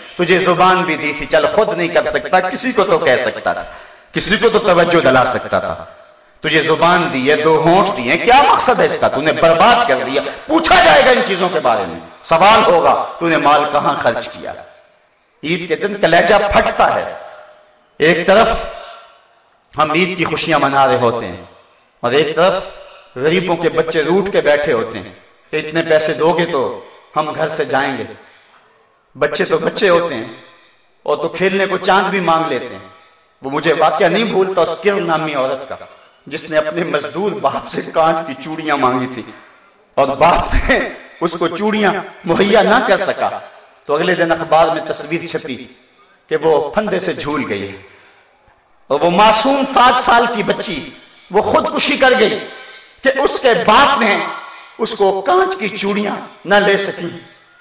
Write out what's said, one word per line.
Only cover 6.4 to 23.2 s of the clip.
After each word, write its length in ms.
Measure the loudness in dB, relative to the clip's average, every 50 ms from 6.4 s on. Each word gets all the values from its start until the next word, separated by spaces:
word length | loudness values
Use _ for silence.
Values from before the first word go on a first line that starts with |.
تجھے 220 | -6 0 0 0
زبان 480 | 2 2 2 2 4 2 2 2 0 -2
دی 180 | -2 -2 0 0
ہے، 60 | 0
دو 200 | 2 2 2 2
ہونٹ 400 | 4 4 4 4 4 2 2 -2
دیے، 200 | -4 -2 -2 -2
کیا 260 | 0 4 4 6 6 6 4
مقصد 300 | 4 4 2 2 2 2
ہے 60 | 2
اس 120 | 0 0 0
کا؟ 80 | 0 0
تو 120 | 0 0
نے 120 | -2 -2
برباد 560 | 0 2 4 4 4 6 4 4 4 4 2 0
کر 100 | 0 -2 -2
دیا۔ 160 | -2 -4 -4 -4 -4 -10 -12 -6
پوچھا 380 | -2 0 0 0 0 2 4 4
جائے 200 | 6 6 6 6
گا 60 | 4
ان 100 | 4 2 0
چیزوں 220 | -2 -2 -2 -2 -2
کے 120 | -2 -2
بارے 260 | 0 0 0 0 -2
میں، 140 | -6 -10 -14 -16 -20 -20 -14
سوال 480 | -2 0 2 4 6 6 6 6 4 4
ہوگا، 340 | 4 4 4 4 2 2 -2 -6 -8 -4
تو 100 | -2 0
نے 80 | 0
مال 280 | 2 4 4 4 4 2 0
کہاں 220 | -2 0 0 0 -2 0
خرچ 260 | 0 -2 -2 -2 -6 -10
کیا؟ 240 | -12 -12 -12 -14 -14 -14 -18 -20 -20 -20 _ _ _ _ _ _ _ _ _ _ _ _
عید 260 | -6 -6 -6 -6 -4 -4
کے 80 | -4
دن 180 | -4 -4 -6 -4 -2
کلیجہ 340 | 0 2 4 4 4 4 2 2 2 2
پھٹتا 420 | 2 2 0 0 0 2 2 2 2
ہے، 200 | -2 -4 -6 -10 -12 -16 -18 -20 -20 -20 -20 -20 _ _ _ _ _ _ _ _ 0
ایک 280 | 0 2 2 2 2
طرف 220 | 4 4 4 4 2 0 -4 -6 -10 -12 -14 -16 -18 -20 -20 -20 -20 _ _ _ _ _ _ _ _ _ _ _ _ -2 -2
ہم 140 | -2 0
عید 260 | 2 0 0 -2 -2 -4
کی 60 | -4
خوشیاں 340 | -4 -4 -4 -2 0 0 2
منا 280 | 2 2 2 2 4
رہے 100 | 4 2
ہوتے 320 | 2 2 0 0 -2 -6 -8
ہیں، 160 | -12 -14 -16 -20 -20 _ _ _ _ _ _ _ _ _
اور 100 | -4 0
ایک 220 | 2 2 0 0 0
طرف 280 | 2 2 2 2 -2 -6 -10 -16 -20 -20 -20 -20 -20 -20 _ _
غریبوں 400 | -4